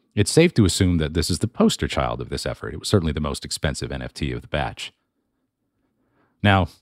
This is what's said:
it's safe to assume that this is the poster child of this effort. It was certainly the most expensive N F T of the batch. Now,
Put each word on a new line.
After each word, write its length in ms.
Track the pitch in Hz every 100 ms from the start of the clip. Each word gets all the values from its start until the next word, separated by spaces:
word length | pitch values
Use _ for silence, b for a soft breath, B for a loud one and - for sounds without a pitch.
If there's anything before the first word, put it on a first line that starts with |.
| _
it's 160 | 104 -
safe 220 | 156 170
to 100 | -
assume 340 | 92 - 90 85
that 140 | 73
this 160 | 82 -
is 100 | 82
the 100 | 117
poster 400 | - 220 - -
child 320 | - 62 60
of 80 | 60
this 160 | 69
effort. 280 | 65 60 57
It 60 | 73
was 80 | -
certainly 240 | 104 82
the 80 | 73
most 240 | 73 67
expensive 480 | - - 76 67 65
N 100 | 69
F 120 | 62
T 180 | - 67
of 100 | 60
the 60 | -
batch. 460 | 73 71 - - _ _ _ _ _ _ _ _ _ _ _ _ _ _ -
Now, 280 | 104 95 87 -